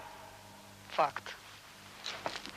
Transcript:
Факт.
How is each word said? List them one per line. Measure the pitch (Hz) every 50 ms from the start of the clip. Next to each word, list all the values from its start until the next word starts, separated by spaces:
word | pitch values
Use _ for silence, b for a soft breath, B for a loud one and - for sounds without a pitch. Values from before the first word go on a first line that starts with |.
| - - - - - - - - - - - - - - - - - - -
Факт. | - 156 143 - - - - - - - - - - - - - - - - - - - - - - - - - - - - -